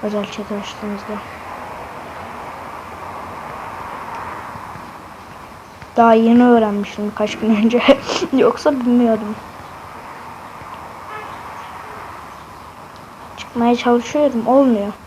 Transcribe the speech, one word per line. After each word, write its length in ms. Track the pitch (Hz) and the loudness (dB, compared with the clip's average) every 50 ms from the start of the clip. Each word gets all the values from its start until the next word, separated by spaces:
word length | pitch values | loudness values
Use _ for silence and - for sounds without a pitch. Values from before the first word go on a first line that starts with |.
| - | -4
Özel 220 | 208 208 208 202 | -2 -2 -2 -4
chat 260 | 202 - - 202 - | -4 -8 -10 -8 -6
açtığınızda. 600 | 214 202 196 - - - - 208 202 202 - - 214 202 - - - - - - - - - - - - - - - - - - - - - - - - - - - - - - - - - - - - - - - - - - - - - - - - - - - - - - - - - - - - - - - - - - - - - - - - - - - - - - - - - - - - - - - - - - - - - - - | -6 -6 -6 -8 -10 -10 -8 -8 -8 -8 -8 -8 -10 -10 -10 -12 -14 -14 -14 -12 -12 -12 -12 -12 -12 -12 -12 -12 -14 -14 -14 -14 -12 -12 -12 -12 -12 -12 -12 -12 -12 -12 -12 -12 -12 -14 -14 -14 -14 -14 -12 -12 -12 -12 -12 -12 -12 -12 -12 -12 -12 -12 -10 -12 -10 -10 -10 -10 -10 -12 -10 -10 -10 -10 -10 -10 -10 -10 -12 -12 -12 -12 -12 -12 -14 -14 -14 -14 -16 -16 -16 -18 -18 -18 -18 -18 -16 -16 -16 -16 -18 -18 -18 -20 -18 -18 -18 -4 4
Daha 160 | 254 226 233 226 | 6 8 8 8
yeni 300 | 226 226 226 233 240 247 | 8 8 8 8 8 10
öğrenmiştim 680 | 247 240 233 220 208 202 202 202 - - - 208 208 214 | 8 8 6 6 4 0 -2 -4 -4 -4 -4 -4 -4 -2
kaç 240 | - 214 208 - - | -2 -2 -2 -2 -2
gün 160 | 220 214 220 | 2 2 4
önce. 260 | 208 214 226 240 240 - - 277 - - - | 4 4 4 4 4 6 6 6 6 4 -4
<laughs> 240 | - - 359 - - | -2 -2 -2 2 4
Yoksa 380 | 262 - 233 240 - - 302 | 6 6 6 4 4 2 2
bilmiyordum. 640 | 294 262 240 247 240 240 240 233 220 214 220 208 226 - - - - - - - - - - - - - - - - - - - - - - - - - - - - - - - - - - - - - - - - - - - - - - - - - - - - - - - - - - - - - - - - - - - - - - - - - - - - - - - - | 2 4 2 4 6 6 6 6 4 2 0 -6 -8 -8 -10 -16 -16 -16 -16 -16 -16 -16 -16 -16 -16 -16 -16 -16 -16 -14 -16 -16 -16 -16 -16 -16 -16 -14 -14 -14 -14 -14 -14 -14 -14 -14 -14 -12 -12 -12 -10 -12 -12 -12 -12 -12 -12 -12 -12 -14 -14 -14 -14 -14 -12 -14 -12 -14 -14 -14 -14 -16 -16 -16 -16 -16 -16 -16 -16 -16 -16 -16 -18 -18 -18 -18 -18 -18 -18 -18 -18 -16 -14
Çıkmaya 380 | - - - - 240 233 240 240 | -14 -16 -6 -2 2 4 4 4
çalışıyorum. 720 | 240 - 247 240 240 240 - - 294 302 277 247 233 220 | 4 4 4 4 4 2 0 2 4 4 4 4 2 2
Olmuyor. 460 | 226 254 277 277 262 233 208 202 202 208 - - | 6 6 6 8 6 6 4 2 -4 -6 -10 -16